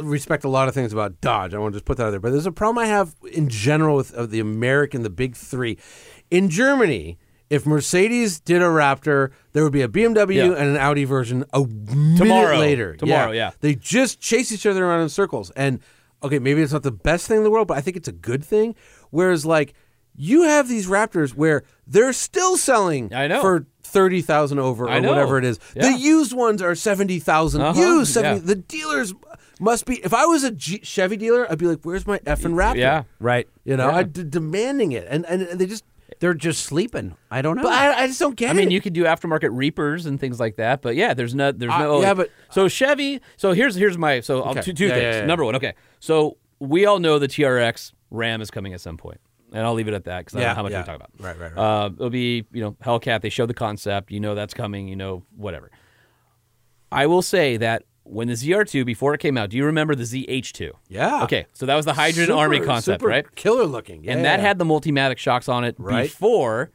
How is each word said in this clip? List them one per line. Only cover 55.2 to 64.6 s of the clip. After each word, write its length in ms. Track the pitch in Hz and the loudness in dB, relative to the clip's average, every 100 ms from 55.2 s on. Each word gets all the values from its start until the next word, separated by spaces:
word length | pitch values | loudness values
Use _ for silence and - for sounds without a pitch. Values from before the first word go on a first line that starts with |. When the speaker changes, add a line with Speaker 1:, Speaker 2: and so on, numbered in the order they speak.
| 87 - | -14 -14
Speaker 2:
whatever. 340 | 101 80 58 _ _ _ _ _ _ _ _ _ _ _ _ | -12 -12 -16 _ _ _ _ _ _ _ _ _ _ _ _
I 140 | - 143 | 0 2
will 140 | 175 | 2
say 360 | 180 190 147 117 | 2 2 2 2
that 260 | 113 113 - _ | 0 -2 -6 _
when 260 | - 101 120 | -14 -6 -4
the 60 | 117 | -4
Z 180 | 135 | 0
R 100 | 190 | 0
two, 220 | 208 143 123 | 0 0 -2
before 280 | 113 139 | -2 -2
it 60 | 147 | -2
came 180 | 160 131 | -2 -2
out, 120 | 104 | -4
do 80 | 117 | -2
you 80 | 143 | 0
remember 280 | 156 156 | 0 0
the 120 | 143 117 | -2 -4
Z 200 | 127 - | -8 -6
H 240 | 131 123 | -8 -8
two? 180 | - 82 - _ | -12 -14 -14 _
Speaker 1:
Yeah. 360 | 95 160 285 | -6 -4 -2
Speaker 2:
Okay, 220 | - 127 - | -2 -4 -6
so 120 | - 131 | -8 -2
that 100 | 147 | 0
was 100 | 151 | 0
the 80 | |
Hydrogen 340 | 143 156 165 170 | 0 0 2 0
Speaker 1:
Super, 100 | 156 | 2
Speaker 2:
Army 200 | 151 143 | 2 2
concept, 400 | - 120 113 190 | 0 -2 -2 -2
Speaker 1:
super 80 | 226 | 0
Speaker 2:
right? 260 | 123 147 - | 0 -2 -4
Speaker 1:
killer 300 | 196 240 180 | 0 2 0
looking. 400 | 123 - 82 78 | -4 -12 -14 -6
Yeah, 80 | |
Speaker 2:
And 100 | 127 147 | -2 0
that 140 | 185 | 2
Speaker 1:
yeah. 60 | 202 | 0
Speaker 2:
had 120 | |
the 60 | 196 | 0